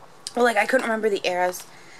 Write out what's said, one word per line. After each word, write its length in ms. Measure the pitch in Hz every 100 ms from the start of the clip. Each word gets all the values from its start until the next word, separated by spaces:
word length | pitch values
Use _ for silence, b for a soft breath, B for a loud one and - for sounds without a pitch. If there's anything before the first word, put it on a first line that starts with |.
| - - - -
Well, 100 | 240
like, 120 | 208
I 100 | 220
couldn't 200 | 262 233
remember 220 | 220 214
the 160 | 196 -
eras 400 | 180 180 180 - B B B